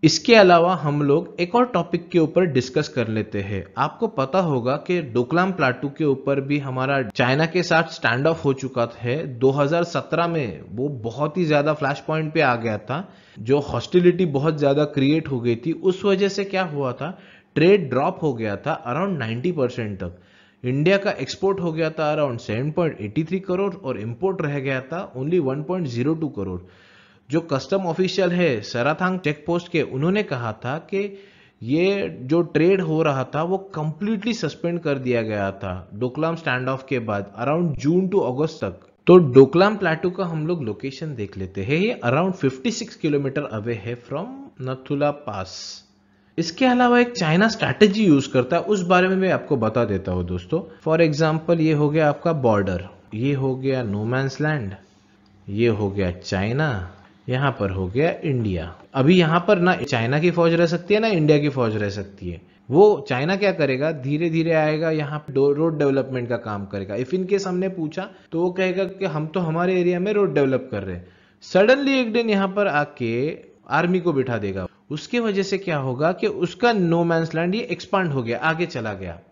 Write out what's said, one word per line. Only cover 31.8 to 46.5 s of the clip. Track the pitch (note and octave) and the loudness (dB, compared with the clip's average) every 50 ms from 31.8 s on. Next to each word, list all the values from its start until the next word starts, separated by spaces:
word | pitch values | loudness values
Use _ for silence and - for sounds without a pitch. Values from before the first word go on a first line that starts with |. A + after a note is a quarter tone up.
| F3+ F#3+ G3+ G3+ F#3 D#3+ D#3+ - | 2 2 2 0 -2 -4 -6 -10
जो | B2 B2+ D3+ E3+ | -4 0 2 2
ट्रेड | E3+ D#3+ - D3 D#3 F3+ G3 F#3 | 2 2 2 4 4 4 4 4
हो | F3+ D#3+ D#3 D#3 | 2 0 0 2
रहा | D#3+ D#3 C#3 C3 B2+ - - | 2 2 2 0 -2 -4 -4
था | C#3+ | -4
वो | D#3+ F3 F#3+ F#3 F#3+ - - | -2 -2 -2 -4 -4 -8 -8
कंप्लीटली | D#3 D3+ D#3 D3+ - G3+ G#3 A3+ G#3 G#3 A#3+ A3 | -6 -4 -4 -4 -4 -4 -2 -2 -2 -2 -4 -4
सस्पेंड | A3+ F#3 D3+ - - - E3+ E3+ E3+ | -2 -4 -6 -6 -4 -4 -4 -4 -2
कर | E3+ D#3 C#3 C3+ | -2 -2 -2 -2
दिया | B2+ B2 B2 A#2 | 0 0 0 0
गया | A2+ G#2+ G#2+ G#2 G2 G2 | 0 0 -2 -2 -2 -2
था | F#2+ - - F#2+ F2+ F#2+ F#2 - G2 | -4 -6 -8 -8 -8 -8 -10 -14 -6
डोकलाम | G#2 A#2+ B2+ B2 D3 D#3 E3 E3 | -4 -4 -4 -2 -2 -2 -2 -2
स्टैंड | E3 - C#3+ B2 B2+ B2+ C3 | -4 -4 -4 -2 -2 -2 -4
ऑफ | C3+ C3 - - | -4 -4 -4 -4
के | C#3+ B2 | -4 -4
बाद | A2+ A2 G#2 G2+ G2 G2 - - | -2 -2 -4 -4 -4 -6 -8 -6
around | A#2 C3+ D3+ E3+ F3+ E3 C3+ A2 A2+ | -2 -2 0 0 0 0 -2 0 0
June | C#3+ E3 F3+ F#3+ F#3 | 2 2 2 2 2
to | G3 G3 | 0 0
August | D3 A#2+ B2 C3 D3+ D#3+ - - | 0 0 -2 -2 -4 -4 -4 -6
तक। | - G2 F2 - - - _ _ _ | -6 -6 -6 -8 -18 -20 _ _ _
तो | - F3 F#3 F3 C3+ | 10 10 10 10 10
डोकलाम | A#2+ C3+ C3+ C3 C3 E3+ F#3+ G#3 A3 | 10 10 10 10 8 4 4 4 2
प्लेटू | G#3 F#3+ E3+ D#3+ D#3+ - F3+ | 0 0 -2 -2 0 -2 -6
का | F3+ - G3 | -4 -4 -6
हम | E3+ E3 D#3 D3+ | -4 -4 -4 -4
लोग | D#3 F3+ E3+ C#3 | -4 -4 -4 -4
लोकेशन | G#2+ G#2 - - C3+ C3+ - E3 D#3 C#3+ | -6 -6 -6 -8 -10 -8 -8 -10 -10 -8
देख | A2+ G#2 F#2+ - G2+ | -8 -8 -8 -8 -10
लेते | F#2+ F#2 - G2+ F#2+ | -10 -8 -6 -8 -4
हैं। | G2 C#3+ | -2 0
ये | D#3+ F#3+ A3 B3 - - | 0 0 0 -2 -2 -2
around | A#2+ A#2+ D3 F3+ F#3+ | 0 2 2 2 0
फिफ्टी | F3+ - - C3 B2+ - - A#3+ | -2 0 0 -2 -2 0 -4 -4
सिक्स | - - A#3 - - | -4 -4 -8 -10 -12
किलोमीटर | - - D#3+ D3 C#3+ C#3+ C3+ C3+ D3+ D3 - G#2+ | -4 -2 0 0 0 0 -2 -4 -4 -6 -4 -6
away | G#2+ G2+ A#2+ A#2 | -6 -4 -4 -6
है | G#2+ F#2+ A2+ A#2+ A#2+ - | -4 -6 -8 -10 -10 -10
from | - C#3 D3 F#3 B3 C4 - - - _ _ | -10 -8 -8 -8 -8 -12 -16 -18 -20 _ _
नथुला | C3 C3 C3 C3 - - D3 C#3+ D3 D3 C#3+ D3 - | -8 -8 -8 -10 -6 -6 -2 0 0 -2 -2 -4 -10
पास। | - G#2 G2 F#2 - - - - - - - _ _ _ _ _ _ _ _ _ _ _ - | -10 -8 -8 -8 -10 -10 -14 -14 -16 -16 -18 _ _ _ _ _ _ _ _ _ _ _ -4
इसके | - - | -4 -4